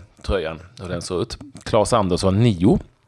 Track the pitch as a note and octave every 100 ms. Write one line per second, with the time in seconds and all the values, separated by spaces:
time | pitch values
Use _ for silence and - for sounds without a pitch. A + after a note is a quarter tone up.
0 | - _ - G2 D#2 D#2+ F2 - F2+ F2
1 | - F2 A2+ - F#2+ - - A2+ G2+ A#2+
2 | F#2+ F2 F#2+ G2 A#2+ F2 F2+ G2 - _